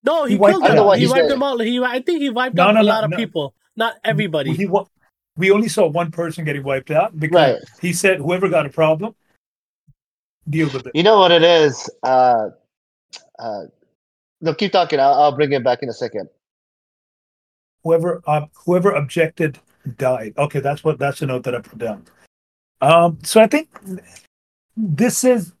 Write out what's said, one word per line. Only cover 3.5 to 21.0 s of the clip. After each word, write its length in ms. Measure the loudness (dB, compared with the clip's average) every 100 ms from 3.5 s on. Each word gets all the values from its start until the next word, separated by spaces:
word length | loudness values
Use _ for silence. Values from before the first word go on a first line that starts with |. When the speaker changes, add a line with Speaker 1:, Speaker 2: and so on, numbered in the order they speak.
| _ _ -6
Speaker 1:
Not 180 | -6 -4
everybody. 480 | -4 -4 -2 -4 -4
Speaker 2:
He 140 | -4 -2
wa-, 180 | -2 -4 _ _ _ _ -4
we 140 | 2
only 180 | 2 0
saw 180 | 0 0
one 240 | 0 -4
person 340 | -6 -8 -6
getting 180 | -8 -6
wiped 280 | -4 -6 -2
out 280 | -2 -2 -4
because 360 | 0 4 4
Speaker 3:
Right. 80 | 0 -8 _
Speaker 2:
he 120 | -8
said, 260 | -2 0 0
"Whoever 300 | -2 -2 0
got 180 | -2 -2
a 20 |
problem, 460 | -2 0 0 -6 _ _ _ _ _ _ _ _ _ _ _ _ _ -8
deal 180 | -4 -4
with 160 | -4 -6
it." 60 |
Speaker 3:
You 80 | 0
know 140 | 4 6
what 120 | 6
it 120 | 6
is? 460 | 6 4 4 0 -14 _
Uh, 480 | 0 2 4 2 -2 _ _ _ _ _ _ -20 _ -16
uh, 240 | -12 -12 -14 _ _ _ _ _ _ _
no, 100 | -6
keep 180 | -4 0
talking. 260 | 0 0 2
I'll, 140 | 2
I'll 220 | 4 2 2
bring 160 | -2
it 120 | 0
back 180 | -2 -2
in 60 | -6
a 40 |
second. 340 | -8 -8 -8 -12 _ _ _ _ _ _ _ _ _ _ _ _ _ _ _
Speaker 2:
Whoever, 360 | -2 0 0 -4 -4
uh, 200 | -4 -4 _ -2
whoever 240 | 2 2
objected 680 | -2 -4 -2 -2 -2 -6 -6 _ _ -16 -4
died. 380 | -2 -2 -6 -6
Okay, 240 | -4 -2
that's 240 | -4 -4
what, 140 | -4
that's 220 | -2